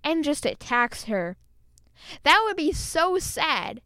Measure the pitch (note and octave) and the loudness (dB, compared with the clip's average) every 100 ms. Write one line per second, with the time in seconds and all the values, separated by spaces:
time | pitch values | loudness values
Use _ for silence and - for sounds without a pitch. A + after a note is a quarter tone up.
0 | D4 E4 D4 D4 - - - A#3+ A#3+ - | 0 0 0 0 -2 -4 -2 0 0 -2
1 | - G3+ F3 F#3 _ _ _ _ _ _ | -4 -4 -4 -8 _ _ _ _ _ _
2 | - - C#4+ F#4+ A4 F4+ D4+ - - E4 | -20 0 4 6 4 0 -2 -2 -4 0
3 | F4 F4+ - - D#4+ A#3+ E3+ A#3 | 2 0 -2 -2 0 0 -4 -10